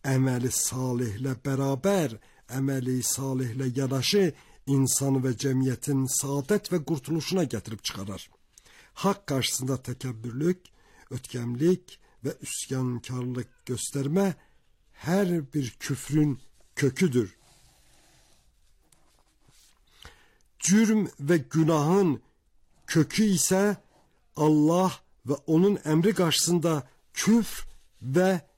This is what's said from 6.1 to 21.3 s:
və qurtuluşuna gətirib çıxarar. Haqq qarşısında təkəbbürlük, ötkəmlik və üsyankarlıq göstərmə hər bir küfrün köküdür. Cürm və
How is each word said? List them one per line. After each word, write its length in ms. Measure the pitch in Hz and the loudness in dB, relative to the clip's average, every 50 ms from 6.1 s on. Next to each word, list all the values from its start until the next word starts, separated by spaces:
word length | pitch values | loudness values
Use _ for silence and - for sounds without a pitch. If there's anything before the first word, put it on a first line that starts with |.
| - - - 139 139 143 135 - 208 202 - - | -2 -4 -4 -2 -4 -6 -2 0 -2 -2 0 -2
və 100 | 180 170 | -4 -4
qurtuluşuna 640 | 139 - 165 135 - - 160 160 139 - 180 190 160 | -2 -2 -4 -4 -2 -4 -4 -4 -2 -2 0 0 0
gətirib 360 | 120 - 104 - - 110 107 | 0 -2 -8 -8 -10 -12 -10
çıxarar. 400 | - - - - 98 101 95 92 - _ _ _ _ _ _ - _ - - - - _ _ | -10 -10 -10 -8 -10 -10 -10 -12 -14 _ _ _ _ _ _ -20 _ -20 -20 -20 -20 _ _
Haqq 320 | - - 196 196 196 _ | -2 0 0 0 -2 _
qarşısında 520 | - 139 135 113 - - - 127 131 135 | -4 -2 -2 -2 -2 -4 -4 -4 -4 -4
təkəbbürlük, 840 | 127 - - 127 - - 127 117 110 110 120 113 131 151 175 185 180 _ - _ _ _ _ _ - - _ | -4 -6 -10 -10 -8 -8 -10 -8 -8 -10 -10 -6 -2 0 0 -2 -2 _ -20 _ _ _ _ _ -20 -16 _
ötkəmlik 880 | - 131 - - - 123 120 120 120 123 151 175 185 185 _ - - _ _ _ _ _ | -12 -12 -12 -10 -8 -6 -6 -6 -4 0 2 2 2 2 _ -20 -20 _ _ _ _ _
və 160 | - 139 156 | -8 -8 -8
üsyankarlıq 1120 | - - - - - - - 131 131 127 127 123 117 - - 127 127 123 127 123 123 117 _ _ _ _ | -8 -12 -12 -10 -10 -8 -6 -4 -4 -2 -4 -4 -6 -8 -8 -8 -6 -6 -6 -6 -6 -8 _ _ _ _
göstərmə 680 | - 127 - - - - 139 135 143 156 196 202 190 - _ _ _ _ _ _ _ _ _ _ _ _ | -8 -8 -6 -6 -6 -6 -4 -4 0 0 2 0 0 -2 _ _ _ _ _ _ _ _ _ _ _ _
hər 460 | - - 147 175 196 202 180 175 165 143 | -10 -4 0 2 2 2 2 0 -2 -4
bir 300 | 131 - 156 131 113 - | -4 -4 -4 -4 -4 -8
küfrün 680 | _ - - 139 - - - 143 156 151 147 135 131 - - _ _ _ _ _ | _ -6 -6 -6 -6 -4 -2 2 2 2 2 0 -4 -10 -20 _ _ _ _ _
köküdür. 580 | - 147 135 135 - 190 165 123 123 110 92 - _ _ _ _ _ _ _ _ _ _ _ _ _ _ _ _ _ _ _ _ _ _ _ _ _ _ _ _ _ _ _ _ _ _ _ _ _ _ _ _ _ _ - _ _ _ _ _ _ _ _ _ _ - - - _ _ _ _ _ _ _ _ _ | -2 -2 0 2 2 0 2 2 0 0 0 -8 _ _ _ _ _ _ _ _ _ _ _ _ _ _ _ _ _ _ _ _ _ _ _ _ _ _ _ _ _ _ _ _ _ _ _ _ _ _ _ _ _ _ -20 _ _ _ _ _ _ _ _ _ _ -20 -20 -20 _ _ _ _ _ _ _ _ _
Cürm 440 | - 165 190 214 226 208 220 214 185 135 - | 2 4 6 6 6 6 4 2 2 0 -4
və 220 | - 143 143 | -6 0 2